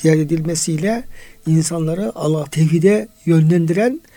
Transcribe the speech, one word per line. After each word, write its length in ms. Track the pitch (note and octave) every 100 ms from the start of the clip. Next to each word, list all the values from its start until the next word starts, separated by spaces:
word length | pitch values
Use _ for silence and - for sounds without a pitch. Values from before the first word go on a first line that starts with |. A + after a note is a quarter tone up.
ziyaret 180 | D#3+ D#3
edilmesiyle 840 | D3+ E3 D#3+ E3 - D#3 G3 A#3 - - - - D#3+
insanları 680 | D#3+ D#3+ E3+ D#3+ E3+ A3
Allah 300 | - D3+ D#3
tevhide 640 | D3 D#3 D#3+ E3+ F#3+ G#3 G#3+ _ E3
yönlendiren 760 | E3 D#3 F3 E3 F3+ A#3+ D#4 -